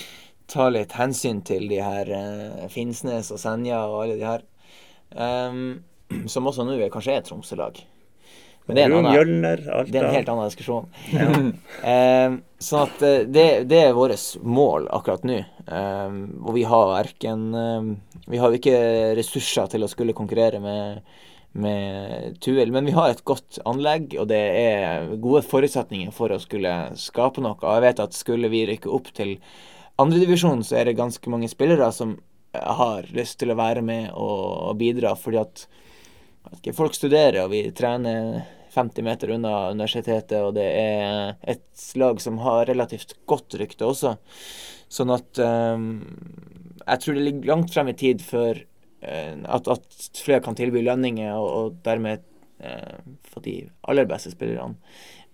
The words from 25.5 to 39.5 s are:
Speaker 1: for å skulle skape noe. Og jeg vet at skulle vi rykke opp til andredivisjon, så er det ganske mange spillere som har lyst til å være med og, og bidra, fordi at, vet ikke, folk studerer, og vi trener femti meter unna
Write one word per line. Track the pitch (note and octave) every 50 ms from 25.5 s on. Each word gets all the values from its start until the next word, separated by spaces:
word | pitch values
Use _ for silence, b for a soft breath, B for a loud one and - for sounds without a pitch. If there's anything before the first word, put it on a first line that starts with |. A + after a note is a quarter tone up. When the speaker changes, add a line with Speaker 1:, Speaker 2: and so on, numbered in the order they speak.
| - C3 C#3 C#3+ - C3+ A#2 - A2 F#2+ F2+ G#2 -
Speaker 1:
for | - A#2 G#2+
å | G2 F#2+
skulle | E2+ - G#2+ G#2 F#2 F2+ F2 F2 D#2 B1 E2
skape | - - - - A#2+ A#2+ C3 - -
noe. | C3 A2+ G#2 -
Og | - E2 G#2+
jeg | A#2
vet | B2 B2 A#2 -
at | G#2 G2+ -
skulle | - - - A#2 A#2 A#2+ A2
vi | A2+ A2+ A2 G2+
rykke | A2 G#2+ - - -
opp | C3 B2+ -
til | - - G#2 G2 G2 B B B B B B B B B B B B -
andredivisjon, | C3+ D3+ E3 F3 F#3 F3 F3 E3+ F3 E3 C#3 A#2+ A2
så | - B2 A#2+
er | A#2+
det | A#2+ A#2 A2+
ganske | A#2+ A#2+ A#2 - - A#2+
mange | A#2+ A#2 A#2 A2+
spillere | - - C3+ D#3 E3+ D3+ B2 A2+
som | A2 - B2 A2 G#2 - - _ _ _ _ _ -
har | - - - - - B2+ A#2 G#2+ F#2+ F2 -
lyst | - A#2 A#2+ - - -
til | C3 A#2
å | A2+ A#2
være | A2+ A2+ A#2 A#2+ A#2
med | A2+ A2+ A2+ A2+ - -
og, | - G#2+ G#2 G#2 F#2+ F#2+ G2 F2+ E2 E2 F#2
og | G#2+ G#2+
bidra, | A#2 A#2 A#2+ B2 A#2 G#2 F#2+
fordi | - - A#2+ A2 A2
at, | G#2+ - - - - b b b b b b b b b b b b b b b _
vet | - - -
ikke, | - - - -
folk | D#3+ D3+ -
studerer, | - - C#3 C#3+ D3+ D3+ C3+ G#2 F#2+ F#2
og | F#2+
vi | G2+ G#2+ G#2 A2
trener | - - B2 A#2+ A#2+ B2 A#2+ A#2 A2+ A2+ A2+ A2+ A2+ A#2 B B B B B B
femti | - B2+ B2 A2+ - - A#2
meter | A2 A2+ - - G#2 A2+
unna | A#2 A2+ A2